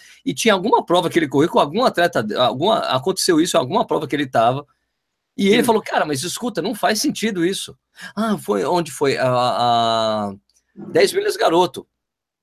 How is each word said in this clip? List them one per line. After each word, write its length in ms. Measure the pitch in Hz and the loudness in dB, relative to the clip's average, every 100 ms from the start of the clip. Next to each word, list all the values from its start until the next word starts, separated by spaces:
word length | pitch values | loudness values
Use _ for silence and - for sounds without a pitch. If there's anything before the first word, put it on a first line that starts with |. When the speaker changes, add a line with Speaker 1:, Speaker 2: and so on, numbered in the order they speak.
| - - - | -20 -12 -8
Speaker 1:
E 80 | |
tinha 200 | 135 226 | -2 0
alguma 300 | 196 190 453 - | 2 2 0 2
prova 240 | 175 170 | 0 2
que 100 | 170 | 0
ele 80 | 151 | 0
correu 220 | 143 165 | 2 2
com 100 | 226 | 2
algum 240 | 156 180 247 | 0 2 0
atleta, 400 | - 170 - 107 - | 2 0 0 -2 0
alguma, 420 | 123 127 180 180 | 0 0 0 0
aconteceu 600 | - 131 135 190 - 160 | 0 -2 -2 -2 2 2
isso, 160 | 175 165 | 2 0
alguma 280 | 131 196 220 | 0 -2 0
prova 220 | 156 147 | -2 -2
que 80 | 143 | -4
ele 100 | 139 | -2
tava, 400 | 127 113 135 160 _ _ _ _ _ _ - | 2 2 2 -6 _ _ _ _ _ _ -2
e 120 | 196 | 2
ele 80 | 233 | 4
Speaker 2:
Sim. 60 | 240 | 4
Speaker 1:
falou, 160 | 214 | 0
"Cara, 220 | - 262 165 | 0 -2 -2
mas 180 | 135 | -4
escuta, 380 | 175 - 240 208 | -6 -6 -6 -4
não 120 | 165 | -6
faz 260 | 220 185 214 | -2 -2 0
sentido 460 | 302 - 220 185 165 | -2 -2 -4 -2 -2
isso." 320 | 190 - - _ - - - | -2 -10 -16 _ -20 -14 -6
"Ah, 220 | 226 185 | -2 -2
foi, 260 | 127 - 151 | -2 -2 0
onde 240 | 175 165 | 0 -2
foi? 260 | - 139 117 | -2 0 0
A, 100 | 127 | 2
a 1080 | 123 123 113 120 117 113 113 113 107 104 98 _ _ _ - - | 2 0 2 2 2 2 0 0 -2 -4 -8 _ _ _ -20 -4
dez 200 | - - | 2 2
milhas 220 | 370 415 370 | 2 -2 0
garoto, 500 | - 165 180 - - _ _ _ _ _ | 2 2 0 -2 -18 _ _ _ _ _